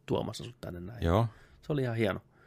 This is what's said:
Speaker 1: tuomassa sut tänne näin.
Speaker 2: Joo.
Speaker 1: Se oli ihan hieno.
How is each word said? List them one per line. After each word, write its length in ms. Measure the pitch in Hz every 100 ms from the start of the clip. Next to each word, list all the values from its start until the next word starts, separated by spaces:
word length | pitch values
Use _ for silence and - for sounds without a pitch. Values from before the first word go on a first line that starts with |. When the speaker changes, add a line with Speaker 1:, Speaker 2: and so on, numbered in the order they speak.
| -
Speaker 1:
tuomassa 380 | 117 104 -
sut 120 | 113 -
tänne 180 | 98 87
näin. 240 | 90 113
Speaker 2:
Joo. 240 | 85 92 117 - - -
Speaker 1:
Se 120 | -
oli 80 | 151
ihan 140 | 127 113
hieno. 240 | 107 92 - _